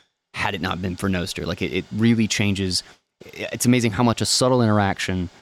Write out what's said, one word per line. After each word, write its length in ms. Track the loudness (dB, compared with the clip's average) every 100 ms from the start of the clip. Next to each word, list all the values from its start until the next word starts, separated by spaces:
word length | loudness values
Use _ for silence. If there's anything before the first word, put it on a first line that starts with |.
| _ _ _
had 200 | -6 -4
it 60 | -2
not 220 | -4 -4
been 120 | -4
for 140 | -4 -2
Nostr. 380 | -2 -2 -6 -6
Like, 160 | -4
it, 100 | -4
it 140 | -4 -4
really 380 | 0 2 4 2
changes. 540 | 0 0 0 -2 -4 -6 -18 _ _
It's 400 | -20 -12 -10 -4
amazing 280 | 2 2 2
how 100 | 2
much 180 | 2 2
a 60 | 0
subtle 340 | 2 2 4
interaction, 720 | 4 4 2 0 -2 -2 -4 -8